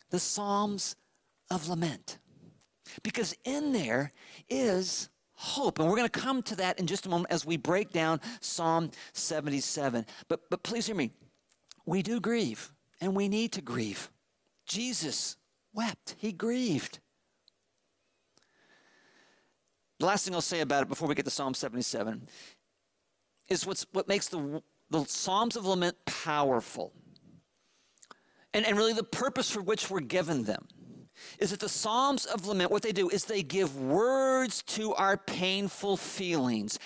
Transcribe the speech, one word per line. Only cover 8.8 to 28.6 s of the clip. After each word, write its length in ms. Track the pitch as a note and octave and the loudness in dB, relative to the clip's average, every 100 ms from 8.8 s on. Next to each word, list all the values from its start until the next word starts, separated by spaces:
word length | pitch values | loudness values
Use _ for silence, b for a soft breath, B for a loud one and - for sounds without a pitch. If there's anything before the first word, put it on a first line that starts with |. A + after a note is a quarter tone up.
| E3 - B | 0 -6 B
seventy-seven. 920 | - - D#3 D3 C#3+ - - C#3 A#2+ A2 B B | -8 -4 -2 -2 -2 -2 -2 0 0 -4 B B
But, 200 | E3 - | -4 -2
but 140 | G#3 | -6
please 240 | - A#3 A3 | -4 -4 -2
hear 80 | |
me. 160 | G#3 A#2+ - - _ _ _ - - - | 0 -2 -4 -20 _ _ _ -20 -12 -2
We 160 | F#3 | -2
do 180 | F#3 A#3 | 0 -2
grieve, 520 | G3 A#3 D#3+ A2 - _ _ - | 0 0 0 -4 -12 _ _ -6
and 160 | F3+ F#3+ | -2 0
we 120 | G3+ | 2
need 220 | G#3 A3+ | 2 0
to 100 | - | -4
grieve. 500 | C3 A#2+ A2 F#2+ - _ _ _ _ _ | -6 -4 -4 -6 -10 _ _ _ _ _
Jesus 760 | - G3 B3 A3+ D#3 - - - _ _ _ | -8 -4 -4 -2 -2 -2 -4 -8 _ _ _
wept. 400 | G#3+ A3+ - - - | -4 -4 -4 -10 -8
He 120 | G#3+ | -6
grieved. 720 | E3+ A#3 B3 B3 C#3+ - - _ _ _ _ _ _ _ _ _ _ _ _ _ _ b b b b b b b b b b b b _ _ _ - | -4 -2 0 2 0 -2 -10 _ _ _ _ _ _ _ _ _ _ _ _ _ _ b b b b b b b b b b b b _ _ _ -2
The 80 | E3 | 2
last 180 | G3+ | 2
thing 120 | F#3 F3 | 0 -2
I'll 40 | |
say 200 | - E3+ | 0 0
about 240 | C#3+ C#3+ | 2 2
it 40 | C3 | 2
before 200 | - D#3+ | 0 -2
we 80 | C#3+ | 0
get 80 | |
to 80 | C#3 | -2
Psalm 200 | - C#3 | -2 -2
seventy-seven 760 | C3 C#3 A#2+ A#2+ A#2+ G#2+ A2+ B2+ B B B _ _ _ _ _ _ _ _ - | -2 -4 -4 -4 -2 -4 -6 -10 B B B _ _ _ _ _ _ _ _ -4
is 180 | F3+ F#3+ | -2 -2
what's, 200 | F#3+ - | -6 -4
what 160 | F#3+ - | -2 0
makes 220 | G3 - | 0 0
the, 340 | F3 C#3+ D#3 - _ - | -6 -6 -6 -10 _ -2
the 160 | D#3 C#3+ | 0 0
Psalms 500 | - - F#3+ A#3 A3+ | -2 0 2 2 0
of 100 | F#3+ | 0
Lament 300 | F#3 F3 - - | 2 2 -2 -6
powerful. 840 | - E3 D3 C#3+ B2 - - F2+ - - - - - _ _ b b b b b b b b b | -6 0 2 4 4 0 -6 -10 -10 -20 -20 -20 -20 _ _ b b b b b b b b b
And, 100 | G#3 | 2